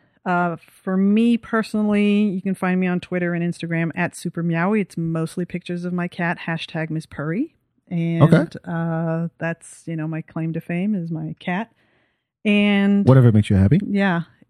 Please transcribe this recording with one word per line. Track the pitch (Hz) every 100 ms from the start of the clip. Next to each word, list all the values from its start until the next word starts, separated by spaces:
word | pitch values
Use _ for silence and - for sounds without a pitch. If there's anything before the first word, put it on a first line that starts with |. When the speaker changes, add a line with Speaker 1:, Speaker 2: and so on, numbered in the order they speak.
| _ _ 190
Speaker 1:
uh, | 180 175 160
for | - _ - 190
me | 196 214 233 233
personally, | - 226 208 214 208 208 208 208 214
you | 190
can | 196
find | 185 185 185
me | 185
on | 180
Twitter | - 180 175
and | 170
Instagram | 170 - 165 165 165 -
at | 175 -
Super | 180 170
Meowie. | 170 165 180 220
It's | 185 -
mostly | 165 165 160 - 175
pictures | 175 - 175 175
of |
my | 180 175
cat, | - 170 165 -
hashtag | 165 - 165 160
Miss | 156 -
Purry. | - 151 185 330 _ _ _ _
And, | 170 165 165
Speaker 2:
Okay. | 151 165 170 - -
Speaker 1:
uh, | 165 165 165 165 165 170 -
that's, | 165 165 - - -
you | 160
know, | 156
my | 160
claim | - 165 160
to | 160
fame | - 175 202
is | 202 165
my | 160 160 -
cat. | - 180 220 _ _ _ _ _ _ _ 214
And | 208 208 202 202 202 196
Speaker 2:
Whatever | 131 120
makes | 107 -
you | 98
happy. | 98 165
Speaker 1:
Yeah. | - 202 196 170 - _ _